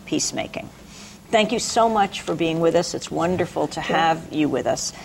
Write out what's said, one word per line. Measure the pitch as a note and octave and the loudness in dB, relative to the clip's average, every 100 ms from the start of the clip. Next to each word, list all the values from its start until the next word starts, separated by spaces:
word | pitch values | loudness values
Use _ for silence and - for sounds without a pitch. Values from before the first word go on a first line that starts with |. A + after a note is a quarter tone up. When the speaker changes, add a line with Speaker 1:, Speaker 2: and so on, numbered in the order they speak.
| - | -4
Speaker 1:
Peacemaking. | D3+ - - - - - - - - - - - | -2 -2 -4 -6 -8 -10 -16 -20 -18 -18 -20 0
Thank | A3+ G#3+ | 2 4
you | A#3+ | 0
so | - A#3+ A3+ | 0 2 4
much | A3 F#3+ - | 4 0 -2
for | - E3+ | -4 0
being | E3 D#3+ | 0 2
with | E3 E3+ | 4 4
us. | F3 | 2
It's | D3+ - | -4 -6
wonderful | D3+ E3+ F3+ E3+ D#3+ D3 | -2 0 0 0 -2 -4
to | D#3+ | -4
Speaker 2:
Sure. | C#3+ D#3+ | -2 2
Speaker 1:
have | D#3+ D#3+ - | 2 0 -2
you | D#3 C#3+ | 0 2
with | B2+ A#2+ | 2 0
us. | - - - | -2 -4 -10